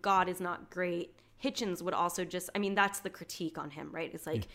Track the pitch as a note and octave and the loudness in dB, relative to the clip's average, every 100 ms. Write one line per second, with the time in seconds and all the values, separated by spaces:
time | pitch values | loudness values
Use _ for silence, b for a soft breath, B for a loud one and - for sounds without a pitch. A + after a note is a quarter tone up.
0 | G3 F#3+ F#3 F3+ F3 E3+ - F3+ F3+ F3 | 4 6 4 0 -2 -4 -6 -2 0 0
1 | - - b - C4+ - G#3+ F3 F3 E3+ | -4 -10 b -4 -2 0 -2 0 0 2
2 | F3 - F3+ F3+ F3 G#3 G3 G3+ G3 F#3+ | 2 0 -2 -4 -2 0 2 4 4 2
3 | F#3 - - - D#3+ D#3+ D3 D3+ D3+ E3 | -6 -8 -10 -4 -4 -4 -6 -8 -8 -4
4 | D#3+ D#3 D#3+ C3+ - | -4 -6 -2 -2 -2